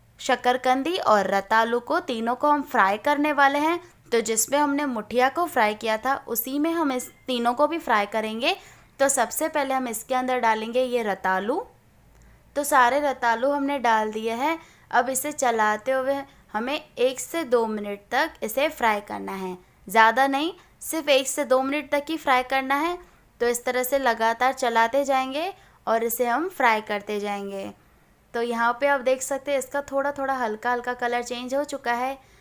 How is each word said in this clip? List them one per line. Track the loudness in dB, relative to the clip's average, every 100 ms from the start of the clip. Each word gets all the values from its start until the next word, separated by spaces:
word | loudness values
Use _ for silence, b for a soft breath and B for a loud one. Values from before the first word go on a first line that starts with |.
| _ _
शकरकंदी | -2 0 2 0 2 2 0 0
और | 4 4 4
रतालू | -2 2 2 2 0
को, | 0 -2
तीनों | -2 -4 -2 0
को | 2
हम | 2
फ्राई | 0 2 2 2
करने | 0 2 2
वाले | 4 4 4
हैं। | 0 -2 B -20 -2
तो | 0
जिसमें | 0 -2 0 2
हमने | 2 0 -2
मुठिया | -4 -2 2 2
को | 2 -2
फ्राई | 2 2 0
किया | -2 -2
था, | -2 -4
उसी | -4 -6 -4 -2
में | 0
हम | 0 0
इस | -2 -6 -12 -6
तीनों | -2 0
को | 2 0
भी | 0
फ्राई | 0 0 0
करेंगे। | -2 -4 -2 -2 -2 B B B 0
तो | 0
सबसे | 2 0 -2 -2
पहले | -2 -2
हम | -2 -2
इसके | -6 -4 -2
अंदर | 0 0
डालेंगे | 2 0 0 0
ये | 0 0
रतालू। | -2 -2 0 0 0 -2 -4 _ _ _ _ _ b b _ -6
तो | 2
सारे | 4 4 4
रतालू | 0 0 0 2 2
हमने | 0 0 0
डाल | 2 2 0
दिए | -4 -4
हैं। | -2 -2 -2 B B B
अब | 0 2
इसे | -2 -4
चलाते | -2 0 2 2 0 -2
हुए | -2 0 -2 -6 b b
हमें | -6 -4 -6 -8 -2
एक | 0 0
से | -6 -6 0
दो | 2 2
मिनट | -2 -6 -10 -4
तक | -2 -2 -4
इसे | -6 -2 -2
फ्राई | 0 0 0
करना | -4 -10 -10
है, | -8 -8 -10 b b 0
ज़्यादा | 6 6 6 2
नहीं, | 2 -2 -6 b b
सिर्फ | -8 -6 2
एक | 2 2
से | -4 2
दो | 2
मिनट | 2 -2 -2
तक | -2 -2
ही | -4
फ्राई | 2 2 2
करना | -2 0 0
है। | -2 -4 B B B _
तो | -2
इस | 0 -2
तरह | -2
से | 0 0
लगातार | 2 2 0 2 0 2
चलाते | 0 2 2 2 2
जाएंगे | 0 0 -4 -6 -8 b b -2
और | 0
इसे | 0 -2 0
हम | 0 -2
फ्राई | 0 2 2
करते | 0 -6 -4 -6
जाएंगे। | -4 -6 -8 -8 -10 -14 b b b _ _
तो | -4
यहाँ | -4 0 0 2
पे | 2
आप | 2
देख | 2 0
सकते | -2 -6 -2
हैं | -4
इसका | -2 -6
थोड़ा | -4 -2 -2
थोड़ा | -2 -4 -2
हल्का | -2 -2 -2
हल्का | -2 -4 -4
कलर | -2 -2
चेंज | -4 -8 -4 -4
हो | -4
चुका | -6 -4 -2
है। | -4 -6 b b